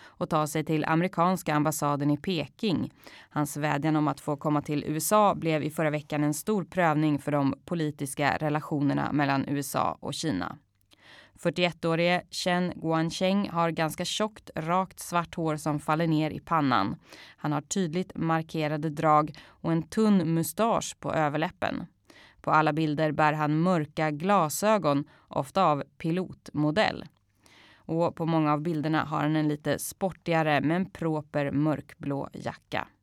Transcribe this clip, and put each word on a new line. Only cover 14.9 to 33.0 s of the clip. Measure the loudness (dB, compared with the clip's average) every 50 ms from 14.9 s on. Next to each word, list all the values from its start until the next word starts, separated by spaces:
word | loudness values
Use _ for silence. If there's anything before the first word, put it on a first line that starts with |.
| -6 -12
svart | -10 -4 -2 -2 -2 -2 -4
hår | -4 -2 -2 -2
som | -2 -2 -2 -2 -2
faller | 0 0 0 2 2
ner | 2 2 2 2 0
i | -4 -6
pannan. | -4 -2 0 2 2 4 2 2 2 0 -2 -6 -12 -18 -20 -20 -20 -20 -14
Han | -8 -4 -2 -2
har | -2
tydligt | -4 -4 -4 -2 -2 -2 -2 -4 -4 -4 -6
markerade | -4 -2 0 0 0 -2 -4 -4 -4 -2 -2 -2 -2 -2 -4
drag | -4 0 4 6 6 6 4 2 -2 -10 -20
och | -20 -18 _ -2 0 0
en | 0 0
tunn | -2 0 2 4 6 6 6 4 4 2
mustasch | 0 0 -2 -2 0 0 2 2 0 -2 -4 -10 -8
på | -6 -2 0
överläppen. | 0 0 0 0 -2 -2 -4 -4 -4 -4 -4 -4 -6 -8 -10 -14 _ _ -20 -20 -20 -20 -20 _ _
På | -4 2
alla | 2 4 4 4 2
bilder | 2 0 0 0 0 0 0 2
bär | 4 2 2 4
han | 2 0 2 2 2
mörka | 2 2 2 2 0 -2 -4 -4 -2 -2
glasögon, | -2 -2 0 2 4 4 4 2 0 0 2 2 2 2 2 2 0 0 -2 -4 -10 -20 _ _
ofta | -6 -6 -6 -2 0 2 4
av | 4 2 2 -2 -6 _ _
pilotmodell. | -4 -2 -2 -2 -2 -6 -10 -16 _ -6 -2 0 0 2 2 2 2 0 0 -4 -8 -14 -18 _ _ _ _ _ _ _ -20 -20 -20 -20 -20
Och | -20 _ -4 -2 0 0 0 0
på | -2 -2
många | 0 2 2 2 2 2
av | 0
bilderna | 0 -2 -2 0 0 0 0 0 0
har | -2 -2 -2
han | 0 2 2
en | 2 2 2
lite | 0 0 -2 -2 -2 -2
sportigare | -2 -6 -6 -4 -6 -6 -6 -6 _ 0 0 2 2 4 2 2
men | 2 2 2 0 -2 -4
proper | -6 -4 -4 -2 -2 -2 -4 -4 -4 -2 -2 0
mörkblå | 0 0 2 2 0 -2 -6 -12 -16 -10 -8 -6 -4 -4 -6 -8 -10
jacka. | -10 -8 -8 -10 -10 _ _ -6 -6 -6 -6 -12 _